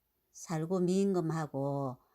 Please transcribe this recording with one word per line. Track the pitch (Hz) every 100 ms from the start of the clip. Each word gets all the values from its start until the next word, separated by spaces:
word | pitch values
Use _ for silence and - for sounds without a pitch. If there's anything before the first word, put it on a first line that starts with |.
| _ _ _
살구 | - - 160 160 190
미인금하고 | 175 185 202 180 160 160 151 139 139 139 135 131 _